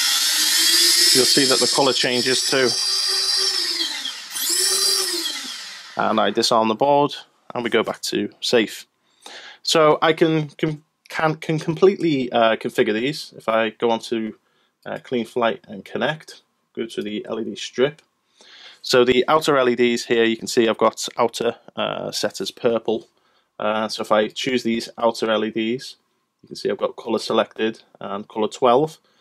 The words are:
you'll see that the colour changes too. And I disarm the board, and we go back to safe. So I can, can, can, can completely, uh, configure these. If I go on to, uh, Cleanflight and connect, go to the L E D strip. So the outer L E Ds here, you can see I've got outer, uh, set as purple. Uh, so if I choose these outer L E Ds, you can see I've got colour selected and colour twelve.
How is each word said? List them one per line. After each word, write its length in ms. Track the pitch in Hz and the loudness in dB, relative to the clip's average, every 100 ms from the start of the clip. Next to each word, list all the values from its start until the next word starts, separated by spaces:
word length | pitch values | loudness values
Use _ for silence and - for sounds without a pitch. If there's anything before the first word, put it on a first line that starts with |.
| - - - - - - - - - - - 131 | 0 0 0 0 0 0 2 4 4 4 4 4
you'll 80 | |
see 220 | 123 - 131 | 4 4 4
that 160 | 127 | 2
the 120 | 120 | 2
colour 200 | - 139 | 2 2
changes 520 | 123 135 123 120 127 - | 2 0 0 0 0 0
too. 220 | 135 127 - - - - - - - - - - - - - - - - - - - - - - - 381 339 330 - - - - - - - | 2 2 0 -2 -2 -2 -2 -2 -2 -2 -2 -4 -4 -6 -6 -10 -12 -12 -8 -4 0 0 0 0 0 -2 -4 -6 -8 -10 -12 -14 -16 -12 -2
And 240 | 104 107 | 0 2
I 100 | 101 | 2
disarm 380 | 104 113 117 110 | 2 2 2 2
the 80 | 107 | 2
board, 400 | 143 143 143 - - _ - 123 | 2 4 2 -2 -18 _ -12 -8
and 80 | |
we 60 | 117 | 0
go 140 | 113 | 0
back 180 | 98 92 | 0 -4
to 280 | - 110 101 - | -4 -4 -4 -6
safe. 440 | - 123 101 - - _ _ _ - - - - | 0 2 2 -4 -18 _ _ _ -20 -20 -20 -10
So 340 | - 170 151 156 | 0 4 6 6
I 100 | 160 | 4
can, 380 | 156 165 160 147 | 4 2 2 -2
can, 340 | - 160 151 _ _ - | -4 -4 -4 _ _ -12
can, 300 | - 160 156 | -2 -2 -2
can 200 | - 156 | -2 -2
completely, 760 | 160 160 196 202 165 139 123 | -2 4 4 4 2 0 0
uh, 240 | 117 113 110 | 4 4 2
configure 360 | 127 - 110 | -2 0 0
these. 400 | 107 131 151 - - | 0 -2 -6 -10 -18
If 140 | - | -4
I 220 | 110 110 | 0 0
go 180 | - 120 | 0 0
on 100 | 113 | 0
to, 340 | - 113 110 104 _ _ _ _ - | -2 -6 -6 -10 _ _ _ _ -12
uh, 120 | 104 | -12
Cleanflight 640 | - 123 113 127 117 - - | -6 -4 -4 -2 -2 -2 -10
and 160 | 104 | -16
connect, 600 | - 107 123 156 - - _ _ _ - | -10 -6 -4 -4 -10 -20 _ _ _ -10
go 100 | 113 | -10
to 160 | - | -8
the 240 | 104 107 - | -8 -8 -8
L 120 | 113 | -8
E 40 | |
D 120 | 110 101 | -8 -10
strip. 480 | - - 139 156 _ _ _ _ - - - - | -8 -2 -2 -2 _ _ _ _ -20 -20 -20 -16
So 200 | - 127 | 0 4
the 220 | 123 127 123 | 4 4 4
outer 300 | 156 156 143 | 2 2 2
L 100 | 127 | 4
E 80 | 120 | 4
Ds 300 | 120 117 - | 2 2 0
here, 180 | 120 | 2
you 140 | 113 113 | 2 0
can 80 | - | -2
see 240 | - 113 | 2 2
I've 80 | 107 | 4
got 300 | 110 - - - | 2 0 -6 -2
outer, 380 | 117 - 117 - - - | -2 0 -4 -4 -10 -6
uh, 360 | 104 92 98 | -6 -4 -6
set 280 | - 104 - | -4 -4 -6
as 120 | 98 | -10
purple. 560 | - 123 113 - 110 - _ _ _ _ - | -4 0 0 0 -4 -4 _ _ _ _ -6
Uh, 300 | 107 107 110 | -2 -2 -2
so 140 | - | -4
if 80 | 107 | 0
I 160 | 107 107 | 2 2
choose 340 | - 135 127 | -2 -2 0
these 260 | 117 117 - - | 0 -2 -4 -2
outer 320 | 117 - 113 | 0 0 0
L 120 | 107 | 0
E 60 | 110 | -2
Ds, 460 | 113 110 127 - - _ _ _ _ | -2 -2 -4 -8 -20 _ _ _ _
you 40 | - | -20
can 80 | - | -8
see 140 | 107 | -6
I've 80 | 104 | -4
got 180 | - - | -4 -6
colour 220 | 117 110 | -4 -4
selected 640 | - 113 104 - 110 110 _ - | 0 0 0 -2 -4 -4 _ -14
and 300 | 101 101 107 | -10 -10 -8
colour 180 | - 107 | -4 -4
twelve. 520 | - 127 123 156 - _ _ | 2 4 4 2 -4 _ _